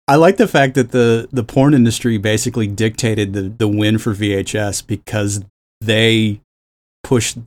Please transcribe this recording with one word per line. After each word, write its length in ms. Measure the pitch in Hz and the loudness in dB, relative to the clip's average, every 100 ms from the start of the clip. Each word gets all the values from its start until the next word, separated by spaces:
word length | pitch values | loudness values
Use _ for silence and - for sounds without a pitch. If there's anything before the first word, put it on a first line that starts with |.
| - | 0
I 80 | 143 | 4
like 200 | 165 202 | 4 4
the 120 | 202 | 2
fact 260 | 156 139 | 2 0
that 160 | 131 117 | 0 0
the, 380 | 127 117 117 113 | 2 2 2 -2
the 120 | 127 | -6
porn 300 | 113 - 139 | -2 2 4
industry 440 | 147 117 110 123 110 | 4 4 0 -2 -2
basically 480 | 104 110 - 120 104 | 0 -2 -2 -4 -4
dictated 640 | 101 110 107 113 107 101 | -2 -2 -2 -2 -2 -2
the, 80 | 101 | -4
the 260 | 95 110 107 | -6 -2 -2
win 300 | 104 107 110 | 0 0 0
for 140 | 113 | -2
V 200 | 98 104 | -2 -2
H 220 | 98 95 | -2 -4
S 260 | 107 104 98 | -4 -4 -6
because 640 | - 107 - 107 101 101 98 _ _ _ | -8 -10 -6 -4 -4 -4 -8 _ _ _
they 600 | 107 107 113 110 110 101 _ _ _ _ _ _ | -2 2 4 2 0 -2 _ _ _ _ _ _
pushed 320 | - 127 - - | -2 0 0 -8